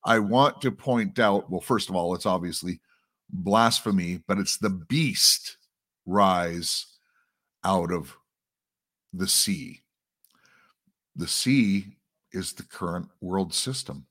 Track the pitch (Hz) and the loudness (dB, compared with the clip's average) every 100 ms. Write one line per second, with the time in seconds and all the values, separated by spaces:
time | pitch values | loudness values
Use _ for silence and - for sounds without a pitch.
0 | - 113 101 120 143 - 131 101 - 120 | 4 2 4 4 4 2 -6 -4 -2 0
1 | 104 110 110 101 - 92 - 117 - 92 | 0 2 4 4 0 -8 -2 -2 -2 -2
2 | 87 90 104 92 87 82 87 82 _ _ | -2 -2 -2 -2 -2 -6 -8 -10 _ _
3 | _ _ _ 92 90 107 117 - - 98 | _ _ _ -8 2 4 4 2 0 0
4 | 87 87 - 98 101 - 104 95 80 147 | 0 -6 -2 -2 -2 -2 -2 -4 -2 0
5 | 156 98 - - - - _ _ _ _ | 0 2 2 2 -4 -18 _ _ _ _
6 | - 98 98 90 87 85 82 - - _ | -2 4 4 4 0 -4 -4 -6 -8 _
7 | _ _ _ _ _ _ 95 98 85 87 | _ _ _ _ _ _ 0 0 0 -4
8 | 76 - _ _ _ _ _ _ _ _ | -6 -18 _ _ _ _ _ _ _ _
9 | _ 90 98 - - 87 - - _ _ | _ -6 0 0 0 -2 -6 -16 _ _
10 | _ _ _ _ _ _ _ _ _ _ | _ _ _ _ _ _ _ _ _ _
11 | _ - 82 - 127 139 107 98 98 - | _ -10 -4 -2 2 4 4 2 -2 -16
12 | _ _ _ 92 90 - - - 87 87 | _ _ _ -10 -8 -12 -18 -8 -6 -6
13 | - _ 90 95 90 - - 131 - 69 | -8 _ -4 -2 -2 -2 -4 -6 -10 -14
14 | - | -16